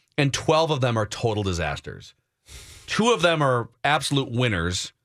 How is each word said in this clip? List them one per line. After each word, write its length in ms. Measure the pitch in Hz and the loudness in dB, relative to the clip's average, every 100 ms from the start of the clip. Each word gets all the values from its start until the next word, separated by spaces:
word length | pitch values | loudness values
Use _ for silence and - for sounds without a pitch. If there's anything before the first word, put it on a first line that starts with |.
| _ - | _ -2
And 160 | 139 | 0
twelve 380 | - - 156 160 | 0 2 2 2
of 100 | 147 | 0
them 160 | 123 113 | 0 0
are 80 | 104 | -2
total 380 | - 117 104 | -2 -2 -2
disasters. 720 | 98 85 78 71 - 50 - _ _ _ _ - - - - | -2 -2 -4 -6 -10 -16 -18 _ _ _ _ -20 -20 -20 -8
Two 240 | - 226 | 0 2
of 100 | 226 | 4
them 220 | 170 160 | 4 4
are 260 | 139 123 110 _ | 2 2 -2 _
absolute 480 | 139 147 143 139 135 | 0 0 2 -2 0
winners. 600 | 117 123 92 85 90 - _ | 0 0 0 -2 -4 -8 _